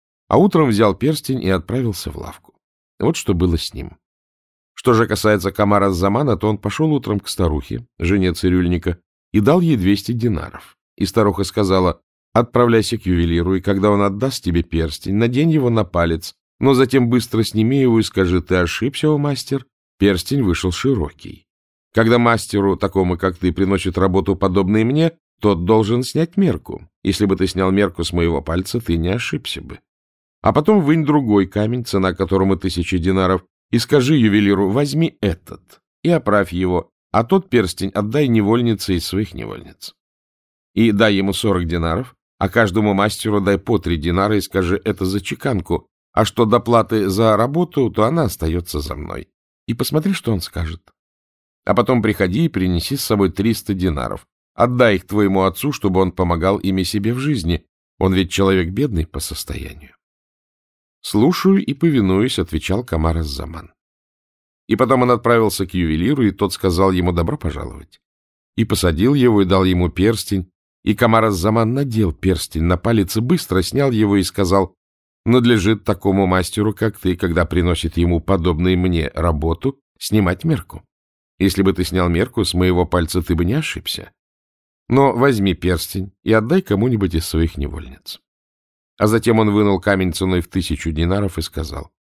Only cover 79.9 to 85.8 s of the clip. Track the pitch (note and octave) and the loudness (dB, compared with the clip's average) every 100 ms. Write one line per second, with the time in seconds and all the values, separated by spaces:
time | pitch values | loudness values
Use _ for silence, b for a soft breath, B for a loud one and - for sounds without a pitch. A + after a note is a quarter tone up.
79.9 | - - G#2+ F#2 F#2+ D#3+ D3 - - _ | -14 -2 0 2 0 -2 -2 -4 -18 _
80.9 | _ _ _ _ - F#2+ F#2+ F#2+ F#2 F2+ | _ _ _ _ -2 0 2 0 0 -2
81.9 | F2+ F2 E2+ G#2 - F#2+ F2+ F#2 F2+ F2 | 0 0 0 -2 -2 -2 0 2 2 0
82.9 | F2+ E2+ F2+ E2+ E2 F2 C3+ D#3 - - | 0 -2 -4 -2 -2 0 -2 -4 -8 -10
83.9 | - - _ _ _ _ _ _ _ - | -12 -12 _ _ _ _ _ _ _ -2
84.9 | B2+ C#3 A#2 C#3 A#2 G2 F2 F2+ F2 | 2 2 2 2 2 0 0 -2 -2